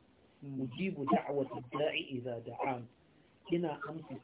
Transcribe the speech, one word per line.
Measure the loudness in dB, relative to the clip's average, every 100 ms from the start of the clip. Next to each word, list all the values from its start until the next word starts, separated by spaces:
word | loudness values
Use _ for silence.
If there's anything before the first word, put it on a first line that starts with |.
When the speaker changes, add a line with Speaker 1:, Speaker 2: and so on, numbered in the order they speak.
| -20 -20 -20 -14
Speaker 1:
Hmm. | -6 -4
Speaker 2:
"Ujibu | -2 0 0 0
da'wata | 4 4 6 0 0 -4 -4
da'i | 0 2 2 -2 -4
idza | -4 -4
da'an." | -6 -2 0 0 -6 -16 -20 -20 -20 -20 0
Ina | 2 2 0 -4
amsa | -6 -8 -10